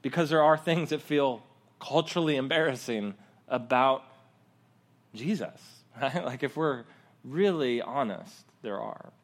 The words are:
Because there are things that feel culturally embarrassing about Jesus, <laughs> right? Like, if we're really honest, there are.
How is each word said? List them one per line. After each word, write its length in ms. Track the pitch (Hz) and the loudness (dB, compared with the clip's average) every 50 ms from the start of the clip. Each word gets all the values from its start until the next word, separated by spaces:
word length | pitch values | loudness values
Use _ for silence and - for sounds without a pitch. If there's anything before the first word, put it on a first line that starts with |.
Because 260 | - 131 - 170 165 139 | -6 -2 0 0 0 4
there 140 | 160 160 | 4 6
are 160 | 151 156 156 156 | 6 6 6 4
things 320 | - 175 165 170 160 135 | 2 0 0 0 0 -2
that 100 | 151 143 | -4 -6
feel 420 | - - 147 147 143 135 123 107 - _ _ _ _ _ _ _ | -4 0 2 2 2 2 0 -2 -10 _ _ _ _ _ _ _
culturally 560 | - - 139 160 160 - - 175 165 156 147 | -10 0 0 0 0 0 -2 0 0 2 0
embarrassing 760 | 131 131 135 165 156 160 156 131 123 - - 117 107 104 101 98 - - _ _ _ _ - | 0 0 0 0 2 2 0 -2 -4 -6 -4 -4 -4 -4 -6 -8 -10 -18 _ _ _ _ -6
about 560 | 131 123 117 117 127 123 131 135 131 - - - - - _ _ _ _ _ _ _ _ _ _ _ _ _ _ _ _ _ _ - | -6 -6 -2 0 2 4 4 4 2 0 -4 -16 -20 -20 _ _ _ _ _ _ _ _ _ _ _ _ _ _ _ _ _ _ -16
Jesus, 680 | 107 120 165 220 160 101 - - - - - - - | -8 -4 -2 -2 -2 -4 -8 -10 -18 -20 -20 -20 -20
<laughs> 180 | _ _ _ 113 | _ _ _ -4
right? 220 | 131 135 135 175 | -4 -2 -2 -2
Like, 200 | 180 123 123 131 | -4 -4 -4 -4
if 160 | 147 135 - 147 | -6 -4 -2 0
we're 260 | 160 156 135 120 117 - - _ _ _ _ _ - | 0 0 0 -2 -8 -16 -20 _ _ _ _ _ -16
really 560 | 127 135 165 202 202 180 160 139 123 120 120 | -8 0 2 2 2 2 2 0 0 0 0
honest, 640 | - - 123 143 135 110 98 - - - - - - _ _ _ | -2 -2 -2 -2 -2 -2 -4 -8 -12 -18 -20 -20 -20 _ _ _
there 180 | - 110 101 101 | -8 -6 -6 -4
are. 320 | 110 107 - - - - _ _ | -6 -8 -10 -12 -16 -20 _ _